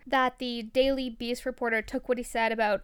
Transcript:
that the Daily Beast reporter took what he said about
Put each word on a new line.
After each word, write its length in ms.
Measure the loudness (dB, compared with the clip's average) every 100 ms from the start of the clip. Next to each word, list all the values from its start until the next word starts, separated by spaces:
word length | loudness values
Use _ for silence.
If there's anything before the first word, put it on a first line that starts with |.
| 2
that 320 | 2 2 0
the 240 | -6 -6
Daily 480 | 0 2 4 2 -2
Beast 340 | -6 -4 -4
reporter 380 | -6 -4 -2 0
took 260 | -2 -6 -2
what 120 | -2
he 40 |
said 280 | -2 -2 0
about 320 | 2 2 0